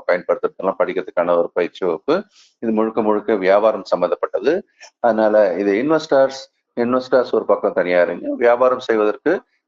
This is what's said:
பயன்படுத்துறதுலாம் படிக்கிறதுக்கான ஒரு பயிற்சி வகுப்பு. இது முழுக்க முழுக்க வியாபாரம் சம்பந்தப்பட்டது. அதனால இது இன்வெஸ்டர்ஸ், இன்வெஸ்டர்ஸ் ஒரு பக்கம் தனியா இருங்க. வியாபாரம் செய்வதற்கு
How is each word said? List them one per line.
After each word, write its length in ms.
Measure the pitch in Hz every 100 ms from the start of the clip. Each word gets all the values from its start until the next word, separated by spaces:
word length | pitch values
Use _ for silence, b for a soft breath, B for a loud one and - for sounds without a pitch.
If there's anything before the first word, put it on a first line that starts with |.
| -
பயன்படுத்துறதுலாம் 720 | 90 87 85 - - 92 -
படிக்கிறதுக்கான 580 | 90 90 - - 85 87
ஒரு 140 | 85
பயிற்சி 320 | - 87 - 92
வகுப்பு. 380 | 80 - 175 - b b -
இது 120 | 117
முழுக்க 300 | 110 110 113
முழுக்க 320 | 107 104 101
வியாபாரம் 500 | 110 92 98 110 101
சம்பந்தப்பட்டது. 800 | 95 87 87 87 - - 110 180 - B B _
அதனால 540 | 120 110 110 107 101 85
இது 160 | 101
இன்வெஸ்டர்ஸ், 640 | 101 143 160 156 139 135 131 - _ _ -
இன்வெஸ்டர்ஸ் 540 | 120 127 127 135 -
ஒரு 120 | 110
பக்கம் 280 | 98 101 104
தனியா 300 | 92 90 90
இருங்க. 320 | 85 87 285
வியாபாரம் 460 | 285 120 120 127 123
செய்வதற்கு 600 | - 113 107 101 147 185 - _